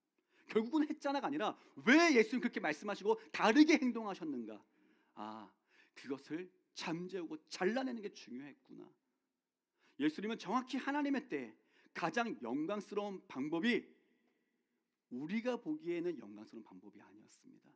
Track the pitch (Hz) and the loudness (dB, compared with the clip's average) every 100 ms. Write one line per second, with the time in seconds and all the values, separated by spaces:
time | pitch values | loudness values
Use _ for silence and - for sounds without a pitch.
0 | _ _ _ _ - 214 226 311 302 302 | _ _ _ _ -2 0 2 2 0 0
1 | 277 277 208 147 214 - - - 143 302 | -2 -2 -2 -2 -2 -4 -14 -2 6 8
2 | 339 247 220 247 233 233 180 147 - 151 | 8 6 4 2 -2 -2 -2 -2 -4 -4
3 | 196 220 - - 190 240 311 302 254 226 | 0 0 -2 2 6 8 8 8 4 -2
4 | 214 185 160 127 110 104 _ _ _ _ | -6 -6 -6 -6 -8 -12 _ _ _ _
5 | _ - 107 110 98 _ _ _ _ - | _ -12 -12 -12 -16 _ _ _ _ -14
6 | 123 131 - 156 185 _ _ - 180 165 | -8 -8 -6 -10 -10 _ _ -10 -6 -4
7 | 180 185 160 156 - - 185 240 262 233 | -6 -8 -8 -12 -10 0 2 2 -2 -6
8 | 202 - - 123 143 - - 113 98 _ | -10 -12 -12 -12 -12 -18 -20 -20 -20 _
9 | _ _ _ _ _ _ _ _ _ - | _ _ _ _ _ _ _ _ _ -2
10 | 147 - 202 226 175 240 247 269 - 285 | -2 0 -4 -4 -2 -4 -2 -6 -2 -2
11 | 285 269 - 147 113 - _ _ _ - | 0 -2 -2 -8 -8 -14 _ _ _ -4
12 | 165 196 233 131 113 139 160 208 190 202 | -2 0 -2 -4 -4 -2 -2 -4 -4 -6
13 | 208 185 - 131 151 165 226 214 - - | -6 -8 -10 -6 -4 0 2 0 -2 -20
14 | _ _ _ _ _ _ _ _ _ _ | _ _ _ _ _ _ _ _ _ _
15 | - 123 156 220 233 240 165 156 165 175 | -12 -10 -4 -2 -2 -4 -4 -6 -4 -2
16 | 175 147 104 104 110 117 107 92 101 101 | -2 -6 -10 -16 -16 -16 -18 -20 -20 -20
17 | - 104 - - - - 60 | -20 -20 -20 -20 -20 -20 _